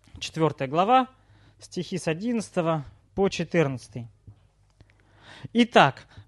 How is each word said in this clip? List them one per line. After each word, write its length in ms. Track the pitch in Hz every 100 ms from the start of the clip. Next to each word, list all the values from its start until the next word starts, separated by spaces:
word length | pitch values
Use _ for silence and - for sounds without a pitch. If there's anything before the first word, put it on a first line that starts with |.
| _ -
четвертая 480 | - 160 156 - 135
глава, 400 | 160 196 254 247 _ _ - _ _
стихи 380 | - 185 - 185
с 100 | 170
одиннадцатого 800 | 160 226 233 - 185 165 160 135 - _ -
по 140 | 190
четырнадцатый. 800 | - 165 175 143 127 - 127 117 _ - - _ _ _ _ _ _ _ _ - - -
«Итак, 540 | 226 233 220 143 - - -